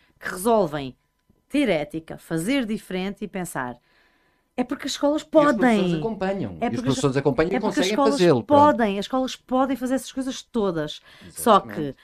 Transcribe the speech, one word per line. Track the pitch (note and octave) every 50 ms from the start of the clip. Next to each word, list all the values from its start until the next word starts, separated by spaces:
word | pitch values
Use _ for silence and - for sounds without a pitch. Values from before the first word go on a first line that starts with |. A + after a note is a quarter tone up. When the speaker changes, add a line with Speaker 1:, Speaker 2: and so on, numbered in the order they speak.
| _ _ _ _
Speaker 1:
que | - -
resolvem | - F#3 F#3 A#3+ A3+ G#3+ F#3+ D3+ C#3+ D3+ C#3 B2+ - _ _ _ _ _ _ _ _ _ _ _
ter | - D4 C#4+ A3
ética, | F3 D3+ D3+ - - E3 D#3+ - D3 D3+
fazer | - - E3+ D#3+ E3 G#3+ C#4 C#4 A#3+
diferente | G3+ A3 G3+ - - F#3 F#3 F#3 G3 G3+ - G#3+
e | F3+
pensar: | - F#3+ F3 - - D3+ C3 B2 A#2+ - _ _ _ _ _ _ _ _ _ _ _ _ _ _ - -
É | B3+
porque | B3 C#4+ - -
as | C#4 -
escolas | - C#4+ C#4+ D4 D4+ -
Speaker 2:
E |
os | _
professores | - D#4 D4 D4 C#4 G#3+ B3+
Speaker 1:
podem. | B3 A3+ G3+ F#3+ F3+ E3+ D#3
Speaker 2:
acompanham. | D3+ A3+ G#3+ - F#3 F#3+ G3 G3 C#3+ G2+ F2+ D#2
Speaker 1:
É | -
Speaker 2:
E | A#3+
os | A#2
Speaker 1:
porque |
as, | A#2+ A#2
Speaker 2:
professores | C3 C3 - - C#3 B2
acompanham | C#3 C3+ D3 C3 D#3 D#3+ F3+ F#3+
e |
Speaker 1:
é | B3
porque | G3 G#3
as | F#3
Speaker 2:
conseguem | D4 A#3 F#3+ G#3+
Speaker 1:
escolas | B3 C#4 - C#4+
Speaker 2:
fazê-lo, | C4 F3+ E3+ D3 A#2+ A2
pronto. | - D4 C#4+
Speaker 1:
podem, | D4 D4 C#4 G#3+ A#3+ G3+ G3 G3+
as | G3
escolas | - - C4 C4 B3+ -
podem | - _ - B3 B3+ C4+ C4 C4+
fazer | B3+ B3+ B3 C4+
essas | C4 B3+ - -
coisas | C4 C4 C4+ B3+ - -
todas. | _ - A#3 G3+ G3 E3+ D#3+ D3 D3+ - - _ - - - - -
Só | - - - A#3+ G#3+ F#3+
que | - A2+
Speaker 2:
Exatamente. | G#2 D#3+ D3+ C#3 C3 _